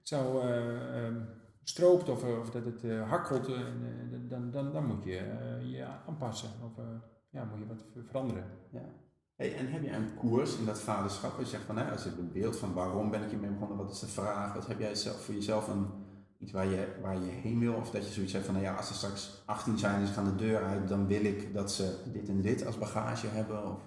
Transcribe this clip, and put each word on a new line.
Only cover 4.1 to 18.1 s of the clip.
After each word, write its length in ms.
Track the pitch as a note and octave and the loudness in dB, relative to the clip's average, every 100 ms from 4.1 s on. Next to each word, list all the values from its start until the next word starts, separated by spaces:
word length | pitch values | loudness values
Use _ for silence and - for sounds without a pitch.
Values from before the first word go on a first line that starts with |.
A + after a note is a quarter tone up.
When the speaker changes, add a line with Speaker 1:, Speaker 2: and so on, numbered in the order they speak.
Speaker 1:
eh, 160 | B2 A#2+ | -6 -6
dan, 220 | B2+ A#2+ | -4 -4
dan, 200 | C#3 C#3 | -2 -2
dan 140 | D3+ C3+ | 0 0
moet 180 | F#2+ | 0
je, 140 | F#2 F#2 | -2 -4
eh, 540 | F#2 - A#2 A#2+ B2 | -4 -4 -4 -6 -6
je 140 | B2+ B2+ - - | -6 -8 -10 -8
aanpassen 420 | D3+ B2 A2 A2 A2 A#2 | -4 -4 -4 -8 -8 -10
of, 120 | A#2 | -10
eh, 60 | A#2 A#2 - - _ | -10 -10 -12 -20 _
ja, 140 | C3+ | -8
moet 160 | A2 G#2 | -6 -6
je 80 | G#2+ | -8
wat 180 | A2+ - | -10 -12
ver-, 120 | A#2+ A2+ | -16 -4
veranderen. 380 | C3+ C3 F#2 F#2 - - | -2 -2 -2 -6 -14 -14
Speaker 2:
Ja. 100 | C3+ - - - _ _ - | -12 -12 -16 -20 _ _ -4
Hey, 200 | C3 - | -2 -2
en 120 | C3 | -4
heb 120 | D#3 | -2
je 80 | C3+ | -2
een 240 | A2 G#2+ - | -2 -2 0
koers 420 | A#2+ A2+ - - | 4 4 4 0
in 80 | A2+ | 0
dat 140 | G#2+ | 0
vaderschap? 600 | - G#2 G2 - A#2+ - | 0 0 0 -2 -4 -4
Je 60 | B2 | -4
zegt 180 | G#2+ | -4
van, 140 | - A2 | -4 -2
hè, 140 | - | 0
als 120 | - | -2
je 60 | F#2+ | -4
het 240 | E2+ F2 | -4 -4
beeld 240 | F2 A2 - | 0 0 0
van 160 | G2+ | -2
waarom 380 | F2+ F#2 G2+ G#2+ | 0 2 2 2
ben 120 | G#2+ | 2
ik 60 | G#2+ | -2
hiermee 200 | G2+ G2+ | -2 -2
begonnen, 280 | G2+ G#2 G2+ | -2 -2 -4
wat 140 | F#2+ | -4
is 80 | - | -6
de 80 | - | -4
vraag? 460 | - G2+ G2+ G2+ | -2 0 0 -2
Wat 140 | G2 G#2+ | -4 -4
heb 120 | G#2+ | -2
jij 160 | G#2+ G2+ | -2 0
zelf, 300 | - - - | -2 -4 -4
voor 80 | |
jezelf 340 | G#2 G#2 G#2+ G#2 | -2 2 2 2
een, 200 | G2+ G2 - - - - _ | 0 0 -2 -12 -16 -20 _
iets 140 | G2 | -6
waar 160 | F#2+ F#2+ | 0 2
je, 200 | F#2+ G2 - | 2 0 -4
waar 180 | F#2+ F#2+ | -2 -2
je 100 | F#2 | -2
heen 280 | F#2 A2+ A2+ | -2 0 4
wil? 140 | A#2 | 4
Of 180 | A2+ A#2 | 2 0
dat 140 | G#2 | -2
je 60 | G2+ | -2